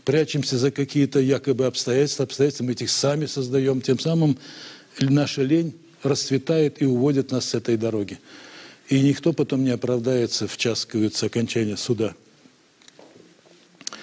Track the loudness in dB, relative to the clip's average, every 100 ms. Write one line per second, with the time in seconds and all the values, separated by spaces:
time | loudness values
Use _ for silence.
0 | 0 0 0 -2 -2 0 0 0 -2 0
1 | 2 2 2 2 0 0 0 -2 0 2
2 | 2 0 -4 0 0 0 -4 -4 -4 0
3 | 0 0 -2 -4 -2 0 2 0 0 0
4 | 2 2 4 2 -4 -18 -18 -20 -10 -2
5 | 2 2 2 -2 2 2 0 -6 -18 -4
6 | -2 -2 0 -2 2 2 2 2 2 4
7 | 2 2 0 -2 -2 -4 0 0 0 -2
8 | -4 -8 -18 -20 -20 -20 -20 -14 0 4
9 | 4 2 0 0 0 0 0 0 0 0
10 | 0 0 0 -2 -6 -4 -2 -2 -4 0
11 | 0 0 -2 -2 -2 -2 -2 -2 -2 -2
12 | -2 -6 _ _ _ _ _ _ _ -20
13 | -20 -20 -20 _ _ -20 _ -20 -16 -16